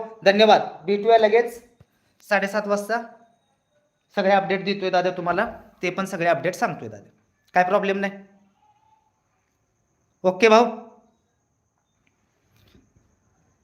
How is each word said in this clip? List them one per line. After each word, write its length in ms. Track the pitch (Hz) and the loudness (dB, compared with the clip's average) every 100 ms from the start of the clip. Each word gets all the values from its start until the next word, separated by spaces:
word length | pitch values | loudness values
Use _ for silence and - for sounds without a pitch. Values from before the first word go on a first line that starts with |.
| 220 - | 0 -2
धन्यवाद. 360 | 185 202 214 180 - - | 2 4 6 4 2 -10
भेटूया 340 | 165 202 214 226 | -4 -2 4 4
लगेच. 440 | 214 226 233 - _ _ _ _ _ _ - | 4 2 0 -6 _ _ _ _ _ _ -4
साडेसात 380 | 202 196 214 202 | -2 -2 -4 -2
वाजता 360 | 202 202 233 233 - _ _ _ _ _ _ _ _ _ - | -4 -2 -6 -8 -20 _ _ _ _ _ _ _ _ _ -2
सगळे 140 | 190 | 2
अपडेट 340 | 196 185 190 | 2 0 -4
देतोय 260 | 175 202 185 | -4 -4 -2
दादा 200 | 180 180 | 0 -2
तुम्हाला, 420 | 180 175 175 214 - - - | -4 -4 -2 -4 -8 -20 -8
ते 80 | 180 | -8
पण 140 | 180 | -6
सगळे 220 | 190 185 170 | -8 -2 0
अपडेट 280 | 165 165 | 0 -2
सांगतोय 340 | 180 226 151 113 | -4 -6 -6 -14
दादा, 220 | 104 - _ _ _ _ | -16 -20 _ _ _ _
काय 100 | 180 | 0
प्रॉब्लेम 340 | 180 202 196 196 | 2 0 0 -4
नाही. 140 | 196 196 - _ _ _ _ _ _ _ _ _ _ _ _ _ _ _ _ _ _ _ | -6 -10 -20 _ _ _ _ _ _ _ _ _ _ _ _ _ _ _ _ _ _ _
ओके 240 | 185 185 226 | -2 2 6
भाऊ, 160 | 220 226 - - _ _ _ _ _ _ _ _ _ _ _ _ _ _ _ _ _ _ _ _ _ _ _ _ _ _ _ | 6 4 -2 -16 _ _ _ _ _ _ _ _ _ _ _ _ _ _ _ _ _ _ _ _ _ _ _ _ _ _ _